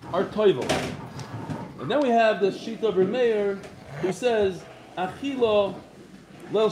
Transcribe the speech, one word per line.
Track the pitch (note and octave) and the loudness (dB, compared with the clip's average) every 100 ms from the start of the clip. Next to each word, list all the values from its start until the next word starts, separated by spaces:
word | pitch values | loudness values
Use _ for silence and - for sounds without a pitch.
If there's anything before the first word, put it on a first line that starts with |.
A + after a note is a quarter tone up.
| B2 | -6
are | D#3+ | -2
Toivel. | G3 G#3 G#3+ C#3+ A2 - - - - - - - - - - - | -2 2 4 4 2 -2 -2 -8 -12 -14 -12 -10 -8 -10 -10 -10
And | C3 | -2
then | B3+ | 0
we | C#4 | 4
have | A#3 A3+ G3+ | 4 4 4
the | F#3+ | 0
Shita | - - A3 | -2 -8 -4
of | A3 | 0
Rameir, | F#3 F#3+ B3 A#3+ G#3+ G3+ G3 - - - C#3 | 2 2 4 2 2 0 -2 -8 -18 -16 -6
who | F3 | -4
says, | F#3 B3 A3+ G3+ E3+ - - - - | 0 0 2 2 -2 -12 -20 -14 -6
"Achila | F3+ - C#4 C4 A#3 G#3 G3 F#3+ - - - - - - - | -6 -6 -6 0 2 4 2 -2 -16 -20 -20 -20 -20 -20 -4
Leil | G3+ A3 | 2 2